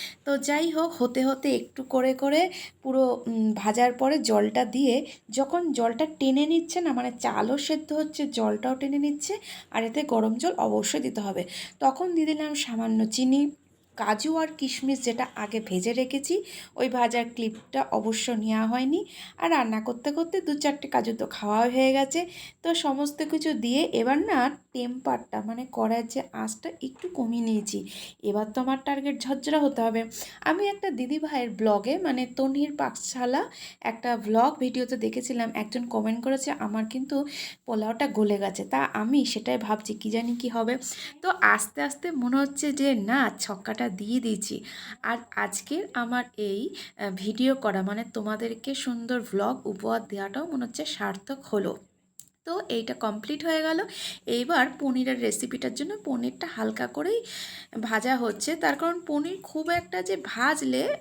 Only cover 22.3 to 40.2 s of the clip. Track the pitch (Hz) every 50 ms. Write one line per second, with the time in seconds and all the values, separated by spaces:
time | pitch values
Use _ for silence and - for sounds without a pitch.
22.3 | - - - - - _ - 330 330 330 - 285 269 277 294 285 294 - 311 302
23.3 | 320 302 311 320 285 220 233 233 247 285 339 339 - 233 226 254 277 302 392 440
24.3 | 349 254 240 285 285 - _ _ - 254 240 240 247 254 - 269 247 233 - -
25.3 | - 214 208 214 233 240 254 254 - 233 220 220 226 233 226 233 - 269 - -
26.3 | - 220 220 220 220 - - - - - 262 262 - - - 359 359 285 233 226
27.3 | 233 233 226 226 220 208 214 - 208 202 185 196 - - - - - _ - 208
28.3 | 202 208 214 220 - 262 247 262 269 262 - 285 277 277 269 285 - - - 262
29.3 | 277 277 - 302 311 302 294 269 277 233 226 226 220 226 226 220 - - - -
30.3 | - - - - 320 370 403 403 403 403 403 381 262 226 254 247 294 311 311 302
31.3 | 302 262 240 233 190 196 220 214 208 202 202 240 302 381 370 302 254 254 254 247
32.3 | - - 269 269 269 285 294 294 294 - - 214 220 - - - - 254 247 247
33.3 | 262 311 453 480 - - - - - - - 226 226 - - 240 240 220 208 208
34.3 | 220 226 240 294 294 - 262 247 226 254 247 247 262 214 220 220 220 247 247 -
35.3 | 247 233 226 226 - - 214 - - 247 240 233 - 220 214 220 226 240 240 262
36.3 | 269 269 - 285 285 - 220 208 208 220 220 220 262 262 269 - 285 277 285 285
37.3 | - - - - - - _ - 226 214 214 220 226 - - - - 214 214 208
38.3 | 208 196 202 196 190 196 - - - 269 - - - 214 214 226 277 285 240 -
39.3 | - 220 - 247 254 233 220 208 214 214 - - 214 208 - 214 214 226